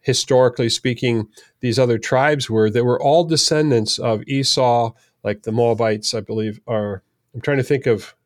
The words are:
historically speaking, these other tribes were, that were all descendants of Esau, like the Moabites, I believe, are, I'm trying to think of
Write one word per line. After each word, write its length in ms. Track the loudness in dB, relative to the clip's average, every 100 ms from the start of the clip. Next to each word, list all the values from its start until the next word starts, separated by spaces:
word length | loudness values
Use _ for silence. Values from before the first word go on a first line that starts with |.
historically 680 | -2 -2 2 4 4 2 -2
speaking, 600 | -2 -4 -2 0 -2 -4 -12 _ _
these 180 | -2 2
other 200 | 2 0
tribes 520 | 0 2 2 0 0
were, 180 | 2 2
that 160 | 2
were 160 | 0 0
all 240 | 2 2
descendants 760 | 2 0 0 0 2 2 0 -4
of 240 | -2 -4 -2
Esau, 640 | -4 0 0 2 2 0 -6 _ _
like 200 | -8 -6
the 100 | -4
Moabites, 640 | 0 0 2 0 -2 -4
I 60 | -8
believe, 400 | -6 -6 -6 -8 -6
are, 360 | -4 -4 -8 _ _ _
I'm 60 | -10
trying 160 | -2 -2
to 40 |
think 240 | 0 0 0
of 280 | -2 -2 _